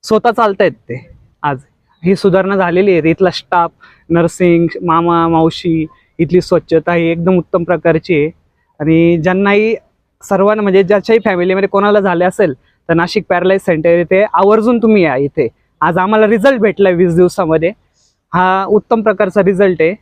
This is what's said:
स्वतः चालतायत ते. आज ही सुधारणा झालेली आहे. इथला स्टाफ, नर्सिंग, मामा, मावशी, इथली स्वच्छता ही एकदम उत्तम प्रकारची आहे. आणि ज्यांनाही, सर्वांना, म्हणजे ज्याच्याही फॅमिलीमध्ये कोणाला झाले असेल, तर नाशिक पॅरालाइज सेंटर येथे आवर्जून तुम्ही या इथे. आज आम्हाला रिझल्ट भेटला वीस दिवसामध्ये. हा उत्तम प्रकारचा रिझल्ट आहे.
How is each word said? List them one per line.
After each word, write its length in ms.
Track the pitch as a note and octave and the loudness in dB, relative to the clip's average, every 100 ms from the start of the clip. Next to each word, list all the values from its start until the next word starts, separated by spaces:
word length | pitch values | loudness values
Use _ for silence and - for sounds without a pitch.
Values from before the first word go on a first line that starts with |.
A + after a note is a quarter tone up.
स्वतः 280 | - A3 A#3+ | 0 0 0
चालतायत 400 | A3 A3 G3 F#3 | 0 -2 0 -2
ते. 380 | B2 _ C3 - - _ _ | -2 _ -16 -16 -20 _ _
आज 140 | D3 C3+ _ _ _ _ E3+ | -6 -6 _ _ _ _ -2
ही 100 | F#3+ | 0
सुधारणा 400 | G3+ F#3 F#3+ G3 | 2 0 0 -2
झालेली 360 | F3+ E3+ G3+ | -2 0 2
आहे. 180 | F3 D#3 | 2 0
इथला 200 | D#3+ F#3 | 0 -2
स्टाफ, 420 | - _ F3+ E3+ _ - _ _ | -2 _ -2 -2 _ -20 _ _
नर्सिंग, 580 | E3 E3+ - F3+ E3+ E3+ - F3+ | 0 0 0 0 2 0 -4 -2
मामा, 420 | E3 E3+ E3+ E3 | 0 0 0 0
मावशी, 580 | E3 D#3+ - F3+ D#3+ D3+ _ _ - | 0 0 -2 -4 -4 -4 _ _ -6
इथली 240 | D#3+ F3+ | 0 0
स्वच्छता 520 | - F3 - E3 D#3 | 0 -4 0 -2 0
ही 120 | E3+ E3 | -2 -2
एकदम 320 | E3+ E3+ F#3 | -2 0 0
उत्तम 260 | - F#3 | 0 -4
प्रकारची 520 | E3+ E3+ E3+ D#3+ - D#3+ | -2 -2 0 -2 0 -2
आहे. 160 | D3+ - _ _ _ _ | -2 -6 _ _ _ _
आणि 380 | D3+ D#3+ E3+ E3+ | 0 2 2 2
ज्यांनाही, 580 | D#3+ F#3 G3+ G3+ A3 A3 _ _ _ _ | 0 0 0 0 0 -4 _ _ _ _
सर्वांना, 420 | - G3 G3+ G#3+ | -6 0 0 0
म्हणजे 200 | G3+ F#3+ | 0 0
ज्याच्याही 360 | F#3 G#3 - A3+ A3+ | 2 0 0 0 0
फॅमिलीमध्ये 440 | F3+ F3+ F#3+ G3 | -2 -2 -2 -2
कोणाला 300 | G3+ G#3 G#3 | 0 0 0
झाले 260 | G3 E3+ F3+ | 0 0 -2
असेल, 280 | - F#3 B2+ _ _ - | 0 -4 -4 _ _ -4
तर 40 | |
नाशिक 300 | E3 E3+ G#3+ E3 | -2 -2 -4 -4
पॅरालाइज 320 | F3+ F#3 F#3+ | -2 0 -2
सेंटर 280 | - D#3+ E3 | -2 -2 2
येथे 360 | E3+ E3 F#3+ G#3+ | 0 2 0 0
आवर्जून 440 | E3+ F#3+ A3 A3 A#3+ | 2 2 2 2 0
तुम्ही 260 | A3 G#3+ | 2 2
या 120 | E3 B2+ | 2 0
इथे. 320 | C#3+ - D3 _ _ _ | -4 -2 -4 _ _ _
आज 160 | D#3+ F3 | -2 0
आम्हाला 300 | F#3 G#3+ G#3+ | 0 0 2
रिझल्ट 320 | A3 B3 C4 | 2 2 2
भेटला 300 | G3 F3+ G3 | -2 2 0
वीस 260 | F3 F3+ E3+ | 2 0 2
दिवसामध्ये. 560 | F3+ - E3+ D#3+ E3 A3 _ _ _ _ _ | 0 0 -2 0 -2 -6 _ _ _ _ _
हा 320 | F3+ F#3 F#3+ F#3+ | -2 0 0 0
उत्तम 360 | G#3 - A3+ | -2 0 -2
प्रकारचा 400 | G#3+ F#3+ G3+ G#3 | 0 -2 -2 0
रिझल्ट 380 | F#3 F#3 G3 E3 | 0 2 0 2
आहे. 120 | D#3+ G#3 | -2 -2